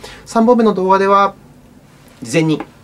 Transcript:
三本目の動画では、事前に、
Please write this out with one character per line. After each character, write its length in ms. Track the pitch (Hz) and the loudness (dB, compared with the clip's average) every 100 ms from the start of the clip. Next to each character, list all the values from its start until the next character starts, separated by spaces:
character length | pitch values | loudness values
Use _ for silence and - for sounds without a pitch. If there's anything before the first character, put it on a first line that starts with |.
| - - | -16 -20
三 200 | - 226 | -6 0
本 140 | 226 240 | 2 2
目 60 | |
の 100 | 220 | 2
動 140 | 190 190 | 0 0
画 100 | 190 | 0
で 80 | 196 | 2
は、 280 | 196 202 - - - - - _ - - - | 2 0 -4 -20 -20 -20 -20 _ -20 -20 -20
事 100 | 117 | -6
前 100 | 160 | -2
に、 180 | 160 151 - - | -2 -4 -8 -16